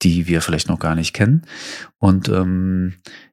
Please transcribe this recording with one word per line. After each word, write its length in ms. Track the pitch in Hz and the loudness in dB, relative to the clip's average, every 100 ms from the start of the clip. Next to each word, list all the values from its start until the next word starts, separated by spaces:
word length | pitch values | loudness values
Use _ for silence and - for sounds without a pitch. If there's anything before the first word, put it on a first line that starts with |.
die 240 | 90 87 85 | 0 2 2
wir 140 | 82 | 0
vielleicht 280 | - 80 - | 0 -2 -2
noch 100 | 82 | -2
gar 160 | 80 | -2
nicht 180 | 82 80 | -2 -2
kennen. 300 | - 107 156 - - - - - - | 0 2 2 0 -14 -14 -14 -16 -2
Und, 300 | 101 95 95 | 2 2 2
ähm, 640 | 95 92 92 92 92 92 90 - - - | 0 0 0 0 0 -2 -6 -18 -20 -12